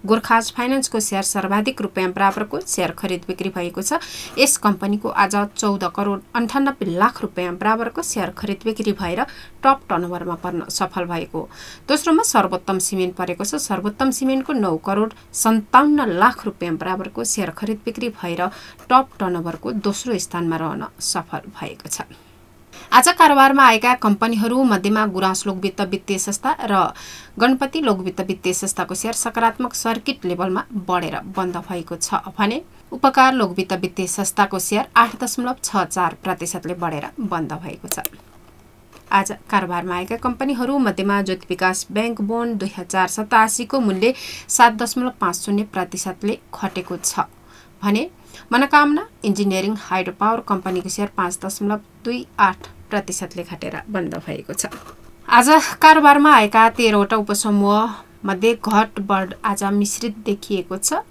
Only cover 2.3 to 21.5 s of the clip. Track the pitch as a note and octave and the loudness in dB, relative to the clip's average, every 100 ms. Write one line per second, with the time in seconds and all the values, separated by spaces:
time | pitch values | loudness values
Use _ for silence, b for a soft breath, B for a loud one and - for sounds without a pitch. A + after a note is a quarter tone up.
2.3 | G3+ G#3 - - - F3 - F#3+ F#3 F3+ | 0 -6 -8 -6 -4 -4 -4 -6 -6 -6
3.3 | F3+ F#3+ F#3+ F3 F3 G3 D#4 B B B | -6 -6 -4 -6 -6 -4 -4 B B B
4.3 | - C4+ - G#3 F#3+ G3 G#3 A3+ - G3 | 0 2 2 0 0 -2 -4 -4 0 0
5.3 | G3+ G#3 - G#3 G3 F#3 - G3+ G3 - | 0 -4 -2 -2 -2 -4 -2 -4 -4 -6
6.3 | A#3+ A3+ C#4 C#4 C4 F#3+ E3+ G#3 - G3+ | -4 -2 0 0 -2 -4 2 0 0 -8
7.3 | - F3+ F3 G#3 A3 A#3 C#4 E4 A3+ F#3 | -4 -6 -2 -2 0 -2 -6 -6 -4 -6
8.3 | - G#3 G3 A3 G#3+ G#3+ G3+ F#3+ F#3 C4+ | -6 -6 -4 -4 -2 -4 -2 -4 -4 -6
9.3 | B B - C4 C4+ - F3 F3 F3 F3 | B B -2 2 2 0 -4 -4 -6 -6
10.3 | E3+ F3+ E3+ - - F3+ - F3 E3+ E3+ | -6 -6 -8 -6 -6 -4 -4 -4 -6 -6
11.3 | D#3 - B B B - D4 E4+ D#4+ A4+ | -8 -10 B B B -2 0 2 2 4
12.3 | B3+ - - - G3 F#3 G3 F3+ F3+ F3+ | 2 0 -2 -2 -4 -2 -2 -4 -4 -6
13.3 | F3 G#3 D4+ - F#3+ G3+ G#3 C4 C4 C4 | -4 -6 -6 -4 -4 -4 -2 -2 0 0
14.3 | C4 C4 C#4 G3+ D#3+ - G3 A3 - b | 0 -2 0 0 0 -2 0 -2 -4 b
15.3 | - A3+ A3+ G#3 C4 D4 D4 B3 F3 G#3+ | 0 2 2 4 4 6 2 2 4 4
16.3 | - G#3+ - F3 D#3+ F3+ F#3 F#3+ - A#3 | 4 -8 -6 -6 -4 -4 -6 -6 -8 -6
17.3 | - F3 - G#3 G#3+ A3+ A3 A#3 A3 F3 | -4 -6 -6 -6 -6 -6 -6 -8 -6 -8
18.3 | E3+ F3+ B B B - B3+ C4+ - F#3+ | -4 -4 B B B 2 2 2 -4 -4
19.3 | F3 E3+ D#3+ - A3 G3+ G3+ B3+ G3+ - | -2 -4 -6 -6 -2 -2 -4 -4 -4 -4
20.3 | F3 E3+ D#3+ D#3+ C#3 - - - F#3 D#3+ | -4 -2 -2 -4 -6 -10 -8 -6 -6 -6
21.3 | D3 - | -12 -12